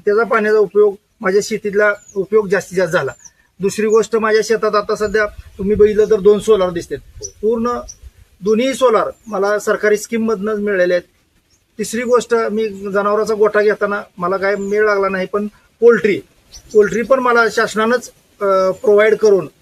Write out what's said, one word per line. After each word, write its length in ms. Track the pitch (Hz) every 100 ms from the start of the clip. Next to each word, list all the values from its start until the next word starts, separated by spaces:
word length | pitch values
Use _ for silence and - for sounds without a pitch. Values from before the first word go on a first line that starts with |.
| 208
त्याचा 180 | 208
पाण्याचा 340 | 226 226 214 220
उपयोग, 380 | 196 202 208 196 _ _
माझ्या 200 | 202 196
शेतीतला 500 | 196 208 208 196 208 202 _ 202
उपयोग 320 | 180 214 196
जास्तीत 300 | 190 - 180
जास्त 160 | 180
झाला. 200 | 170 135 - - _ _ -
दुसरी 280 | 190 196 214
गोष्ट, 280 | 220 214 226
माझ्या 260 | 214 220
शेतात 320 | 214 220 214 208
आता 200 | 202 208
सध्या 300 | 208 214 214 - - -
तुम्ही 180 | 196 208
बघितलं 300 | 208 208 208
तर 140 | 208
दोन 200 | 190 208
सोलार 300 | 214 208 180
दिसतात. 560 | 175 - 135 - - - -
पूर्ण 380 | 208 233 240 294 - - - - _ _
दोन्ही 320 | 185 220 262
सोलार 360 | 254 254 214 143 - -
मला 320 | 202 202 208
सरकारी 380 | 214 190 208 208
स्कीममधनंच 640 | - 226 226 208 208 208
मिळालेले 340 | 208 190 180
आहेत. 100 | 180 - _ _ _ _ _ _ -
तिसरी 260 | 202 226
गोष्ट, 300 | 240 247 226
मी 360 | 233 226 208 220
जनावरांचा 640 | 196 202 196 202 214 214
गोठा 280 | 214 214 208
घेताना 420 | 208 196 202 202 202 -
मला 200 | 175 190
काय 180 | 196 202
मेळ 300 | 196 208 214
लागला 240 | 202 190
नाही, 180 | 190 185
पण 200 | 202 208 - _ _
पोल्ट्री, 400 | 233 226 208 180 - _ _ - -
पोल्ट्री 280 | 214 208 196
पण 180 | 214 269
मला 220 | 247 233 220
शासनानंच, 600 | 233 226 208 226 247 - _ _ _
अ, 300 | 202 190 190
प्रोव्हाइड 440 | 180 - 208 214 208
करून 340 | 214 190 147 -